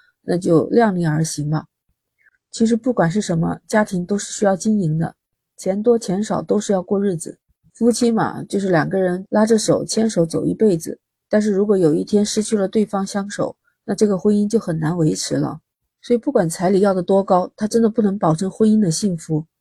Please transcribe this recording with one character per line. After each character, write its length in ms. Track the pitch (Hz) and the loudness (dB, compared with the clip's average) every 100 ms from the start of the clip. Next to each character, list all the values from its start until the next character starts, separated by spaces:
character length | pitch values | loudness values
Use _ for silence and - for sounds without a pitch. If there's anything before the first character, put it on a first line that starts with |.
| _ _ | _ _
那 160 | - 180 | -4 -2
就 280 | 185 165 - | 2 2 4
量 260 | 226 226 | 2 2
力 100 | 180 | 2
而 180 | 170 151 | 0 0
行 280 | 160 - 147 | -2 -4 -4
吧。 160 | 151 - _ _ _ _ _ _ _ _ | -4 -6 _ _ _ _ _ _ _ _
其 140 | - | -2
实 100 | 226 | 0
不 160 | 226 262 | 0 0
管 180 | 233 165 | 0 0
是 100 | 202 | 0
什 180 | 202 165 | -2 -2
么， 220 | 170 165 - | -2 -4 -2
家 180 | 220 | 0
庭 200 | 214 185 | 0 -2
都 120 | 175 202 | -4 -4
是 160 | - | -6
需 120 | - | -2
要 120 | 202 190 | 0 0
经 240 | 220 214 | 0 0
营 180 | 165 156 | 0 -2
的， 160 | 165 - _ _ _ - | -4 -8 _ _ _ -10
钱 260 | - 196 | -6 -2
多 160 | 220 233 | 2 2
钱 260 | - 185 | 0 -4
少 160 | 214 196 | -2 -4
都 180 | 160 202 | -2 -2
是 140 | - | 0
要 100 | 185 | -2
过 200 | 175 196 | 0 -2
日 120 | 202 | 0
子。 240 | 170 - - _ _ _ | -2 -6 -16 _ _ _
夫 180 | - 226 | -2 0
妻 180 | 226 233 | 2 2
嘛， 320 | 226 139 - | 2 -2 -4
就 140 | - 196 | -6 -4
是 120 | 190 | 0
两 180 | 170 147 | 2 2
个 100 | 190 | 0
人 280 | 185 180 190 | 0 -2 -2
拉 160 | 208 | 0
着 140 | 214 220 | 4 2
手 260 | - 120 | 2 0
牵 240 | - - 220 | -2 -2 0
手 160 | 202 | 0
走 200 | 165 156 | 0 0
一 100 | 156 | -2
辈 220 | 175 220 170 | 2 2 2
子， 220 | - - _ _ _ | -2 -12 _ _ _
但 120 | 214 | 0
是 120 | 214 | 2
如 140 | 196 202 | 2 2
果 100 | 196 | 2
有 180 | 165 | 4
一 80 | 165 | 2
天 220 | 190 208 | 0 0
失 180 | 208 - | 0 -2
去 140 | 208 214 | -2 -2
了 100 | 190 | 0
对 180 | 220 | 0
方 220 | 208 196 196 | 0 -2 -4
相 220 | 202 202 | -6 -6
守， 260 | - - - _ _ | -4 -6 -6 _ _
那 100 | - | -8
这 120 | 202 214 | 0 0
个 100 | 190 | 2
婚 180 | 214 | 2
姻 140 | 208 208 | 2 2
就 100 | 226 | -2
很 200 | 196 160 | -2 -4
难 180 | 156 175 | -2 0
维 180 | 156 | 0
持 220 | - - 139 | 0 -4 -4
了。 240 | 143 - _ _ _ _ | -4 -6 _ _ _ _
所 140 | - | -2
以 40 | 240 | -2
不 140 | 294 | 0
管 160 | 269 170 | 0 0
彩 220 | - 180 | 0 0
礼 100 | 202 | 2
要 140 | 202 | 2
得 80 | 190 | 0
多 200 | 175 196 | 0 0
高， 300 | 196 185 180 - | 2 0 0 -4
它 120 | 214 | -2
真 140 | 233 | 2
的 80 | 226 | 2
不 100 | 220 | 2
能 180 | 208 202 | 0 0
保 160 | 170 | 0
证 160 | 160 190 | 0 -2
婚 180 | - 220 | 0 2
姻 100 | 220 | 4
的 120 | 196 | 2
幸 260 | 160 208 170 | 0 -2 -4
福。 260 | - 156 160 _ | -4 -4 -6 _